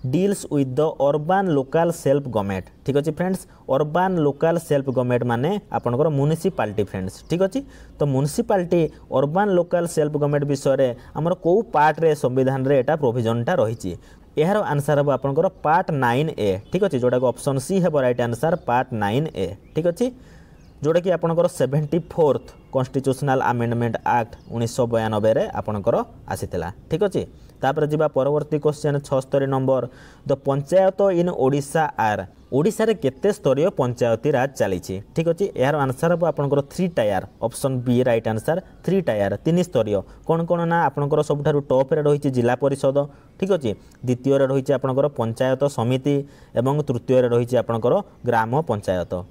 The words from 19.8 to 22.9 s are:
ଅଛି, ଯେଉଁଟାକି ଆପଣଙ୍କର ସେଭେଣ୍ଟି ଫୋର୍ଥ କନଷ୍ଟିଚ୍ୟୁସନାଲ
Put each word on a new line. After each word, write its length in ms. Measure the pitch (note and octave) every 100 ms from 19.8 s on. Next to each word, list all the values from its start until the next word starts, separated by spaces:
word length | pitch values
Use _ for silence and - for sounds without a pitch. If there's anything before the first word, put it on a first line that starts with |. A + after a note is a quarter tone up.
| F3
ଅଛି, 140 | F3 B3 B3+ - - - - - -
ଯେଉଁଟାକି 280 | C#3+ E3+ F3+ E3+
ଆପଣଙ୍କର 300 | E3 E3 F3 -
ସେଭେଣ୍ଟି 400 | C3 D3 D3 E3+ -
ଫୋର୍ଥ 340 | - D3+ A#2+ - - -
କନଷ୍ଟିଚ୍ୟୁସନାଲ 640 | C3 B2+